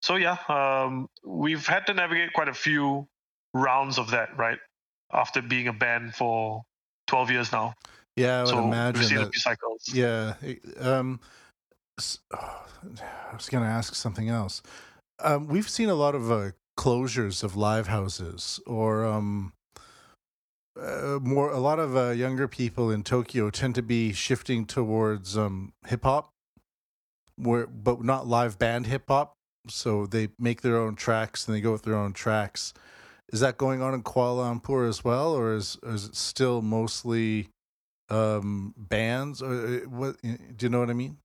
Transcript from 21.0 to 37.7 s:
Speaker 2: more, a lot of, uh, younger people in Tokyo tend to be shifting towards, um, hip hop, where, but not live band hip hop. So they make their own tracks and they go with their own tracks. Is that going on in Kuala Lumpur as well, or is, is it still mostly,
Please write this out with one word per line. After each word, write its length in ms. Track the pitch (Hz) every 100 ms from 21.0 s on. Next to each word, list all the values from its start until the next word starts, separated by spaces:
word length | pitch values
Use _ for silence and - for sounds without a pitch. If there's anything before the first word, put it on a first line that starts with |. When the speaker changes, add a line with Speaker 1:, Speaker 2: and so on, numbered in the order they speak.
| 139 143
Speaker 2:
more, 300 | 127 135 143
a 60 | 139
lot 180 | 131 156
of, 160 | 156
uh, 160 | 131 123
younger 360 | 120 127 131 135
people 420 | - 123 - 117
in 120 | 107
Tokyo 480 | 101 127 117 127 107
tend 240 | - 135
to 80 | 123
be 320 | 113 120 113
shifting 500 | 98 - 127 - 123
towards, 720 | 107 - 113 110 110 107 92 104
um, 380 | 104 95 95 - -
hip 180 | 123
hop, 260 | 131 139 - _ _ _ _ _ _ _ _ _ _ -
where, 300 | 123 117 117
but 360 | 120 107 120
not 240 | 117 135 127
live 320 | 120 120 98
band 280 | 117 117 123
hip 180 | 135 -
hop. 260 | 139 147 _ _ _ -
So 380 | - - 104 101
they 220 | 110 107 -
make 240 | 120 117
their 160 | 127 117
own 180 | 113 101
tracks 500 | - 113 110 - -
and 80 |
they 60 | 107
go 120 | 107
with 100 | 110
their 120 | -
own 200 | 107 101
tracks. 580 | 95 - 107 101 - - - - - - - _
Is 100 | 110
that 180 | 131 120
going 240 | 135 131
on 100 | 131
in 100 | 131
Kuala 560 | 110 - 123 123 123 120
Lumpur 300 | - 135 120
as 160 | 104
well, 300 | 120 120 156
or 180 | 151 113
is, 240 | 110 95 -
is 240 | 120 110 104
it 100 | -
still 460 | - - 131 120
mostly, 880 | 110 110 113 - 120 117 113 107 101 _ _